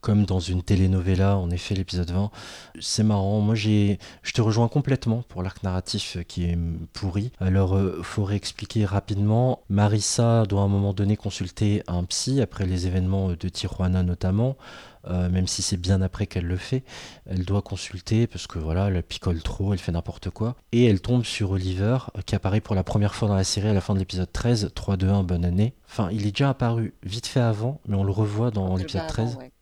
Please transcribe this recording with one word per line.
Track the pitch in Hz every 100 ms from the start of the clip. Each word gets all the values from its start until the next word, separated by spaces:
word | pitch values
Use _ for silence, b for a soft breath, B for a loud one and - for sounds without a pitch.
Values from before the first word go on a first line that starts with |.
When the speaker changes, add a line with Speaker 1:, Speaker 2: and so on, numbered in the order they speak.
Speaker 1:
Comme | - 104 101
dans | 92
une | 87 90
telenovela, | - 98 95 92 90 92 98 98
en | 87
effet, | 87 - 98
l'épisode | 92 90 85
vingt. | 90 104 B B B B -
C'est | - -
marrant, | 107 104 98 107
moi, | 104 110
j'ai, | 107 107 101 101 B B
je | -
te | -
rejoins | 113 110 117
complètement | 147 135 131 120 113 120
pour | 90
l'arc | 92 -
narratif, | 95 90 - 104 - 87
euh, |
qui | 85 - 87
est, | 85
mm, | 85 82 82
pourri. | - 95 101 113 -
Alors, | 95 95 92 98
euh, | 95 82
faut | 87 -
réexpliquer | 98 101 - - 107 110 101
rapidement. | 101 - 101 104 110 127 - _
Marissa | 98 104 107 - - 117 117 107
doit | 98
à |
un | 98
moment | 101 101
donné | 98 101 107
consulter | 101 - 90 - 107 104 -
un | 87 87
psy | - - 135
après | 113 - 92
les | 90 92
événements, | 92 92 95 95
euh, | 87
de | 95
Tijuana | - 98 - 90 92
notamment. | 90 87 92 101 123 139 B B B B -
Euh, | 90 90
même | 90 90
si | -
c'est | - 90
bien | 87 95
après | 92 - 101
qu'elle | 92 87
le | 92
fait, | - 131 - B B B -
elle | 92
doit | 90 101
consulter | - 98 - 92 - 113 117
parce | 87 -
que | 85
voilà, | 78 85 101
elle | 90
picole | - - 95 82
trop, | - - 98
elle | 95
fait | -
n'importe | 82 - - 95
quoi. | - 110 123 _
Et | 120 123
elle | 98
tombe | - 123 113
sur | - 98
Oliver, | 95 92 92 101 127 - -
euh, | -
qui | -
apparaît | 98 104
pour | -
la | 98 -
première | 107 101
fois | - 110
dans | 98
la |
série | 95 - 107
à |
la | 98
fin | - 98
de |
l'épisode | 92 92 90
treize, | - 120 120 101 -
trois, | - 98
deux, | 95
un, | 98
bonne | 90 87
année. | 87 90 110 - _
Enfin, | - 170
il | 107 104
est |
déjà | 95 139
apparu | 131 120 117 110 -
vite | - 110 -
fait | 135
avant, | 117 107 117 147 -
mais | 98
on | 98
le |
revoit | 98 104 104 120
dans | 104 95
Speaker 2:
Un | 92
peu |
Speaker 1:
l'épisode | 92 95
Speaker 2:
avant, | -
Speaker 1:
treize. | - 117 120
Speaker 2:
ouais. | 127 _